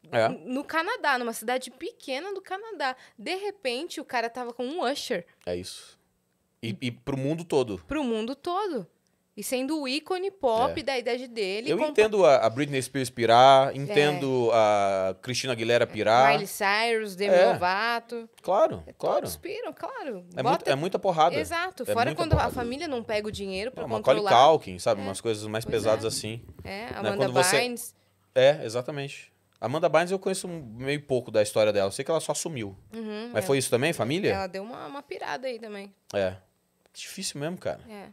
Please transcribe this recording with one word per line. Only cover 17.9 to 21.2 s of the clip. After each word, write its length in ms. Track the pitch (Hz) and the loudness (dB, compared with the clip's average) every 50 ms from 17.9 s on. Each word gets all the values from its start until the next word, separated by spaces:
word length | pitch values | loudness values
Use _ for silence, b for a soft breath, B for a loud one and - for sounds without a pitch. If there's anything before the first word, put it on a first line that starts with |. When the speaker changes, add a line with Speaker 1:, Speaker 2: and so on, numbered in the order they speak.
| 240 233 233 - 240 233 226 226 _ - _ | -2 -4 -6 -8 -12 -12 -12 -14 _ -12 _
Speaker 1:
Claro, 400 | - 180 214 311 - - 92 76 | 0 2 2 2 2 0 -6 -12
Speaker 2:
É, 80 | - - | -16 -14
Speaker 1:
claro. 280 | _ - 165 202 - | _ -4 -2 -2 -2
Speaker 2:
todos 140 | - - 170 | -2 -4 -10
piram, 380 | - _ 330 - 427 494 370 - | -10 _ -12 -10 -10 -10 -12 -12
claro. 500 | - - 415 539 494 392 294 220 180 180 175 175 | -10 -12 -12 -10 -10 -10 -10 -10 -12 -14 -14 -8
Speaker 1:
É 80 | - 131 | -4 0
Speaker 2:
Bota 60 | - - | 0 0
Speaker 1:
muito, 100 | - - - | 0 0 0
é 60 | 143 | 0
muita 240 | 135 151 190 - 220 | 0 0 -4 -4 -2
porrada. 360 | - 196 175 156 | -2 0 2 4